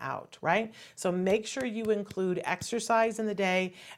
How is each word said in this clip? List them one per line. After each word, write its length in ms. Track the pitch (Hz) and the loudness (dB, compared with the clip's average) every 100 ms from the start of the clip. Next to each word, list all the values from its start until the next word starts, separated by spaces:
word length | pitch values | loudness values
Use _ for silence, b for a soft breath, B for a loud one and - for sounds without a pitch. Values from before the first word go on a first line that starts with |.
out, 380 | 135 - - - | -8 -8 -10 -4
right? 320 | 151 196 220 B B | 2 2 0 B B
So 160 | B 185 | B 0
make 340 | 180 185 214 214 | 2 2 2 0
sure 180 | 269 | -4
you 200 | 254 220 | -4 -2
include 560 | 220 208 202 - 185 180 | 0 0 0 -2 0 0
exercise 760 | - 180 - 240 220 226 226 220 | -2 -4 -2 -4 2 4 4 2
in 80 | 220 | -4
the 80 | |
day 400 | 202 190 185 180 B B | 0 2 2 0 B B